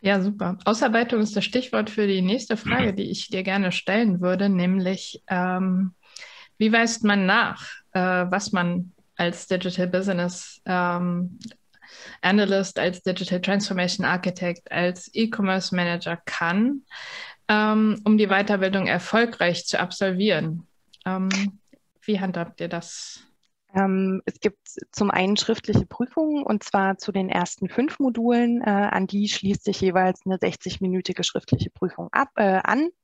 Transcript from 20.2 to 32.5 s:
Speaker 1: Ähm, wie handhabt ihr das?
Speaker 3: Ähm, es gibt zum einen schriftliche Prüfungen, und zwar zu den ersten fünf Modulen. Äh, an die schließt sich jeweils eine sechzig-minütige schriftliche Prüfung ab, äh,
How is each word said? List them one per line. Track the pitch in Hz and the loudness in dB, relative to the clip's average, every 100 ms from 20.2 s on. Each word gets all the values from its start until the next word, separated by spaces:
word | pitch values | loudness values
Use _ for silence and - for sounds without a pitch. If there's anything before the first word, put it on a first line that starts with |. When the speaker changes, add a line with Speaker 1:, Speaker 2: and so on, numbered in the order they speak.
| 208 170 160 165 - _ _ _ - | 2 2 0 -6 -10 _ _ _ -6
Speaker 1:
Ähm, | 185 185 190 202 - _ _ _ _ | -2 -2 -2 -4 -6 _ _ _ _
wie | - 208 | -4 -2
handhabt | 190 175 170 - | -2 -4 -6 -8
ihr | 170 | -8
das? | 170 - - - - _ _ _ _ _ 190 | -8 -10 -14 -16 -18 _ _ _ _ _ 0
Speaker 3:
Ähm, | 196 190 190 190 - | 2 2 0 -2 -4
es | - | -2
gibt | 208 - - - - | -4 -4 -18 -16 -14
zum | - 202 | -2 0
einen | - 185 208 | 2 2 0
schriftliche | - 226 - 208 190 | 0 -2 2 0 0
Prüfungen, | - 247 - 311 294 | -6 -4 -2 0 0
und | 285 214 | 0 -2
zwar | - 202 190 196 | 0 0 2 0
zu | - | -4
den | 196 190 | -2 0
ersten | 185 175 - 185 | 0 -2 -4 -4
fünf | - 285 - | 0 -2 0
Modulen. | 269 233 233 240 240 240 | -2 2 2 4 4 2
Äh, | 214 | 2
an | 202 202 - 190 | 2 2 0 0
die | 202 208 | 0 0
schließt | - 196 196 - | -2 -2 -2 -2
sich | 196 | 0
jeweils | 185 180 185 185 - | 2 4 2 2 -2
eine | 190 | 0
sechzig-minütige | 190 - - - 190 185 - 180 | -2 -2 -8 -4 -2 -2 -2 -4
schriftliche | 175 - - - - | -2 -4 -2 -2 -2
Prüfung | - 185 - 175 | -2 -4 -4 -2
ab, | - 277 - | 0 0 2
äh, | 208 | 4